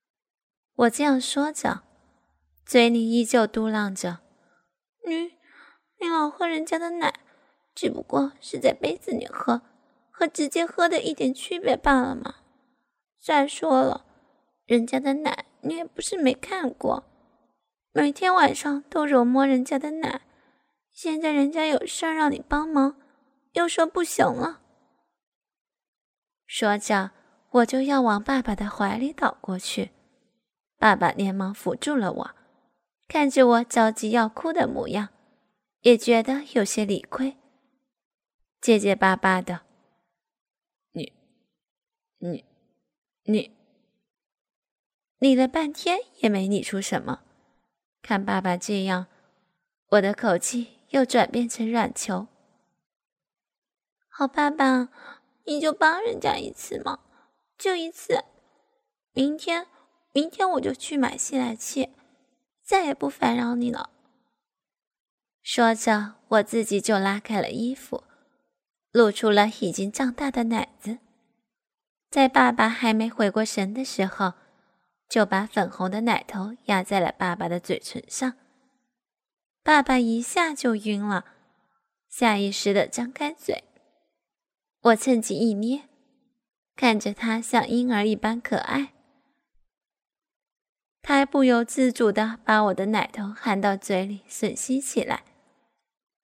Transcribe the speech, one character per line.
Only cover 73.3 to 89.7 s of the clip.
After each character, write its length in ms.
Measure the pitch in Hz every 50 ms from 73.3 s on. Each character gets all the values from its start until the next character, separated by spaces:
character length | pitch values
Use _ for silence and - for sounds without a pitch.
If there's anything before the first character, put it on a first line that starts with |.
过 120 | 180 214 220
神 300 | - - 214 190 196 214
的 100 | 262 262
时 220 | - - - 190
候， 300 | 190 - - 196 180 - _ _ _ _ _ _ _ _ _ _ _ _ _ _ -
就 160 | - 226 208
把 200 | 196 196 190 214
粉 240 | - - 220 180 -
红 220 | - - 185 185
的 100 | 202 214
奶 220 | 233 240 202 - -
头 320 | - - 196 190 214 240 - _
压 160 | - 202 185
在 180 | - - 202 190
了 120 | 170 -
爸 240 | - - 190 180 175
爸 120 | 202 -
的 120 | 170 175 175
嘴 180 | - - 175
唇 260 | - - - - - - -
上。 280 | - - 262 254 247 _ _ _ _ _ _ _ _ _ _ _ _ _ _ _ _ _ _ _ _ _ _ _ _ _
爸 220 | - 302 302 285 262
爸 160 | - 262 254
一 220 | 240 226 226 233
下 340 | 240 - - 359 339 320 285
就 200 | - - 240 220
晕 260 | 208 214 214 208 202
了， 240 | 208 208 196 180 - - _ _ _ _ _ _ _ _ _ _ _ _ _ _ _
下 300 | _ - - 247 226 208
意 140 | 202 202 196
识 220 | 196 - - 202 196
地 140 | 202 -
张 240 | - - 240 240 254
开 220 | - - 294 294 320
嘴。 320 | - - - - - - _ _ _ _ _ _ _ _ _ _ _ _ _ _ _ _ _ _ _ _ _ _ _
我 140 | - 233 220
趁 260 | 214 - 269 247 226
机 140 | 214 - 196
一 180 | - 233 226 202
捏， 340 | 202 220 240 269 294 - _ _ _ _ _ _ _ _ _ _ _ _ _ _ _ _ _ _
看 240 | - 269 240 220 202
着 140 | - 202 202
他 280 | - 233 226 220 233
像 260 | 226 - 247 226 -
婴 260 | - 233 240 247 247 233
儿 120 | 202 208
一 100 | 220 208
般 240 | - - 214 226 240
可 180 | - - 208
爱， 360 | - - - - 277 277 - _ _ _ _ _ _ _ _ _ _ _ _ _ _ _ _